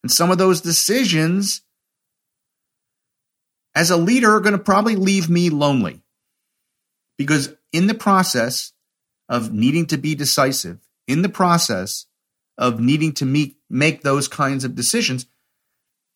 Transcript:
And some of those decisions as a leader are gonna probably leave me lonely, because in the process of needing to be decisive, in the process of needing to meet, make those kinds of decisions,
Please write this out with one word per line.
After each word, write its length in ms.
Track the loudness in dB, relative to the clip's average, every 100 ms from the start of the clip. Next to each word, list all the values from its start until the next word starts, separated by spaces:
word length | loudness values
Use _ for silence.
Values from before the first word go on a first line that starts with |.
And 100 | -4
some 180 | 0 2
of 80 | 4
those 220 | 2 2
decisions 1040 | 0 -2 0 0 2 0 0 0 -2 -6 _ _ _ _ _ _ _ _ _ _ _ _ _ _ _ _ _ _ _ _ _
as 160 | -2 0
a 60 | 2
leader 380 | 2 4 4
are 60 | 4
gonna 180 | 2 0
probably 380 | 2 2 2 0
leave 340 | 2 0 2
me 200 | 2 2
lonely, 520 | 2 0 0 -2 -6 _ _ _ _ _ _ _ _ _ _ _ -8
because 380 | 0 0 -2 -12 _
in 140 | 0 0
the 80 |
process 760 | 0 2 4 2 0 -2 -4 -10 _ _ _ _ _ _
of 240 | -6 -4
needing 340 | 0 2 2 -2
to 100 | -4
be 180 | -4
decisive, 720 | -4 -2 0 0 -2 -8 -14 _ _ -4
in 160 | -2
the 60 | -2
process 760 | 0 2 2 0 -4 -6 -10 -14 _ _ _ _ -4
of 240 | -2 0
needing 320 | 0 2 0
to 120 | -2
meet, 320 | 0 0 -2 -6 _
make 320 | 0 0 0
those 240 | -2 -2 -2
kinds 380 | -4 -4 -4
of 100 | -6
decisions, 520 | -6 -2 -2 -2 -6 -10 _ _ _ _ _ _ _ _